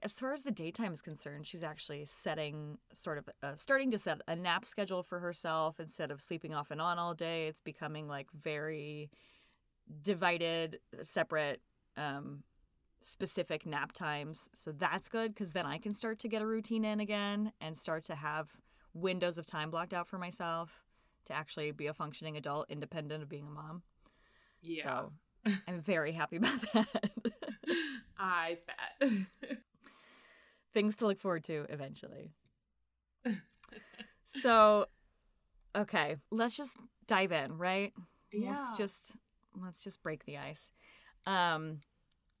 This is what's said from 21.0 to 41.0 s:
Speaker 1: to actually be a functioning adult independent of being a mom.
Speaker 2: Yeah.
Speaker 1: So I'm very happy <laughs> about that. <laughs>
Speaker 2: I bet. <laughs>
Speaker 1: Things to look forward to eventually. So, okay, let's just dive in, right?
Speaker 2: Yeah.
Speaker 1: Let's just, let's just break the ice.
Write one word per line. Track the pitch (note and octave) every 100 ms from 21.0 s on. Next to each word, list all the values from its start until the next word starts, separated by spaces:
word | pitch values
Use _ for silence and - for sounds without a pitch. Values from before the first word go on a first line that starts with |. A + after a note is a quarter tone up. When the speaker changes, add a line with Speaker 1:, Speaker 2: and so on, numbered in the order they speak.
| _ _ -
Speaker 1:
to |
actually | D3 D3+ - D3+
be | D3 D3
a |
functioning | D#3 D3 C#3+ D#3+ D3+
adult | C#3+ D3 -
independent | D3 - E3+ D3 D#3
of | D3
being | C#3+ D3
a |
mom. | D3 D3+ E3+ - _ - _ _ _ _ _
Speaker 2:
Yeah. | E3 D#3+
Speaker 1:
So | C#3+ B2+ - D3+ _ _ A3 G3 -
I'm | F3+
very | D#3+ E3+ D3+
happy | D#3+ D3+ E3+
<laughs> |
about | B3 C#4 -
that. | A3 A3 - G3+ - A3+ - - A3+ D4+
<laughs> | E4+ D#4 B3+ - -
Speaker 2:
I | F#3+ E3+ E3 E3+ -
bet. | - - - C#4
<laughs> | G#3 F#3+ - - - - _ - - - - - - - _ _
Speaker 1:
Things | A3 G#3 G#3+
to | A3
look | G3
forward | G3 E3+ D#3
to | D#3 D3
eventually. | D3 C#3 D3 - - D#3+ - _ _ _ _ _ _ _ _ B3 F#3 - _ - G#3+ - - - _
So, | - C4+ B3+ A3+ G#3+ G#3 - _ _ _ _ _ _ _ _ G#3
okay, | G#3 F3+ D3 D3 -
let's | A3 A#3 B3+
just | C#4 - - _ -
dive | G3 F#3+
in, | D#3+ C3+ E3
right? | F3+ F#3+ G3+ - F3+ _ _
Speaker 2:
Yeah. | G#3 B3
Speaker 1:
Let's | C#4+ C4 G#3+
just, | G3+ - - - _ _ _ F#3
let's | F#3 E3
just | G3 -
break | E3+ D3+ -
the | C#3+
ice. | C#3 D3+ - - - -